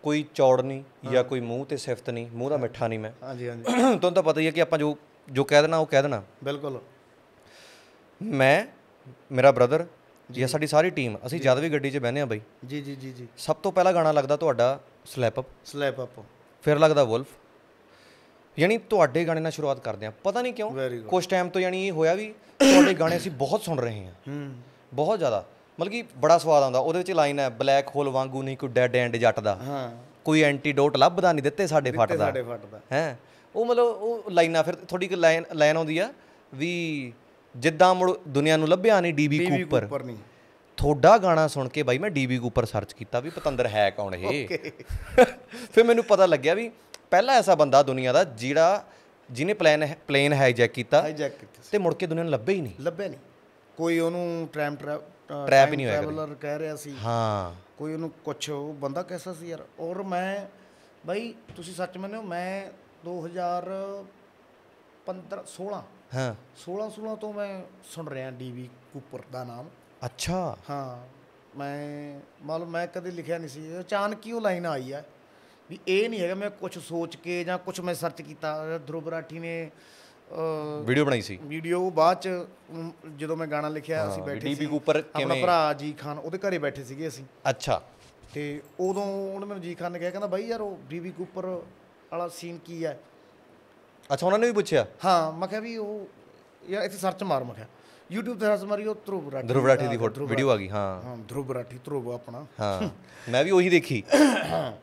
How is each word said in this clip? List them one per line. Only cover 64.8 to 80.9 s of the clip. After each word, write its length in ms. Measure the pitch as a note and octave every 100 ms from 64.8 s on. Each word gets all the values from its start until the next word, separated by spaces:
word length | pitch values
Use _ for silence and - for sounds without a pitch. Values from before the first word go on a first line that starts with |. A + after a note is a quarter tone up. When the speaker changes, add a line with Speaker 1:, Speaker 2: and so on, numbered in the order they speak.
| _ _ -
Speaker 2:
ਪੰਦਰਾਂ, 360 | F#3 E3+ G3 -
ਸੋਲਾਂ, 360 | - F#3+ G3 A2+ _ _
Speaker 1:
ਹਾਂ। 200 | B2+ C3 G#2 - -
Speaker 2:
ਸੋਲਾਂ 340 | - F#3+ G#3+
ਸੋਲਾਂ 260 | G3+ A3 G#3+
ਤੋਂ 160 | G#3+
ਮੈਂ 320 | G#3 G3+ F#3+ - -
ਸੁਣ 240 | - E3 D#3
ਰਿਹਾ 220 | C3+ C3
ਡੀ 200 | B2 B2+
ਬੀ 200 | B2 B2+ - _
Cooper 300 | C#3 - B2 -
ਦਾ 120 | B2+
ਨਾਮ। 220 | B2 A#2+ D3+ - _ _
Speaker 1:
ਅੱਛਾ। 520 | B2 - - F#3 E3+ - -
Speaker 2:
ਹਾਂ, 360 | C#3+ C3 A#2+ B2+ - _ _ _ C#3
ਮੈਂ 600 | C#3 C#3+ D3 D3 D3 C#3+ - _
ਮਤਲਬ 240 | D3 D#3+ E3+
ਮੈਂ 180 | E3 E3+
ਕਦੇ 240 | F3+ F3
ਲਿਖਿਆ 280 | F3 D3 E3+
ਨਹੀਂ 100 | D#3+
ਸੀ, 320 | C#3 D#3 E3+
ਅਚਾਨਕ 460 | F3+ G#3 G#3 G#3+ G#3+
ਹੀ 60 |
ਉਹ 80 | A#3
ਲਾਈਨ 260 | G#3+ F3+ F3
ਆਈ 260 | C#3+ B2+
ਆ 100 | C#3 - _ _ _ _ _ _
ਵੀ 80 | F#3 -
ਇਹ 200 | F#3+ A#3
ਨਹੀਂ 120 | A3
ਹੈਗਾ 140 | F3
ਮੈਂ 160 | F#3+ G3+
ਕੁਛ 280 | G3+ F#3 E3+
ਸੋਚ 380 | C#3+ E3+ E3 -
ਕੇ 280 | E3+ F3
ਜਾਂ 140 | F3 F3+
ਕੁਛ 220 | F3+ F#3
ਮੈਂ 140 | F3+
search 280 | E3+ E3 E3+
ਕੀਤਾ। 560 | D3 D3+ D#3 D3+ D#3 E3
ਧਰੁਵ 300 | C#3 D#3+ D#3+
ਰਾਠੀ 300 | E3 D#3+ D#3+
ਨੇ, 320 | E3 E3 D#3+ - - - - _ _
ਅਹ, 520 | D#3+ D#3+ D#3 D3+ D3+
Speaker 1:
ਵੀਡੀਓ 200 | A2+